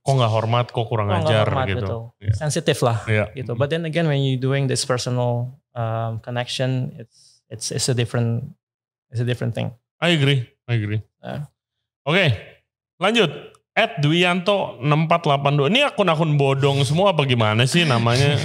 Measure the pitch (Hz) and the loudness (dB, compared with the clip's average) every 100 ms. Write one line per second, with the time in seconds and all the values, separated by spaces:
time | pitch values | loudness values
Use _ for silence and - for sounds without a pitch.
0 | - 135 117 110 110 120 120 - 113 113 | -2 2 2 2 0 0 0 -4 -4 -2
1 | 104 98 101 107 107 117 127 98 113 117 | 0 0 2 2 2 0 -2 -2 -4 -6
2 | 117 - 101 107 151 165 160 147 127 113 | -10 -8 -4 -2 -2 -2 0 2 2 0
3 | - 107 101 - 113 120 139 160 165 151 | 0 0 0 -6 -6 -4 -2 -2 -4 -2
4 | 165 139 139 131 131 139 135 131 - 123 | 0 2 0 0 0 0 0 -2 -2 -2
5 | 127 123 123 120 123 135 _ 123 113 113 | -2 -2 -2 -2 -4 -10 _ -6 -4 -4
6 | 113 113 - 123 123 - 127 131 127 - | -4 -8 -8 -6 -6 -4 -2 -2 -4 -10
7 | 117 _ _ _ - 110 - 117 - 120 | -18 _ _ _ -18 -12 -8 -4 -2 0
8 | 117 120 117 117 - - _ _ _ _ | 0 -2 -2 -2 -6 -14 _ _ _ _
9 | _ 117 120 120 123 110 113 - _ - | _ -6 -4 -2 -4 -4 -6 -10 _ -4
10 | 165 170 139 139 117 _ - 117 104 107 | 0 2 2 0 -2 _ -4 -4 -2 -4
11 | - _ 120 135 147 _ _ _ _ _ | -8 _ -12 -12 -12 _ _ _ _ _
12 | - 170 175 98 - - _ _ _ - | -2 2 2 0 -6 -20 _ _ _ -4
13 | 185 233 180 - - _ _ - 220 170 | 0 2 2 -2 -14 _ _ 0 0 2
14 | 147 165 180 180 180 202 - - 143 147 | 2 4 2 2 0 0 -2 -4 0 2
15 | 165 170 165 135 139 147 139 226 285 - | 4 2 2 0 2 2 2 2 2 0
16 | 190 156 165 147 139 135 139 139 127 151 | 0 2 2 2 2 2 2 2 0 2
17 | 202 165 139 120 110 107 127 170 170 120 | 2 2 2 2 2 2 2 2 2 2
18 | 117 120 143 147 | 2 2 2 2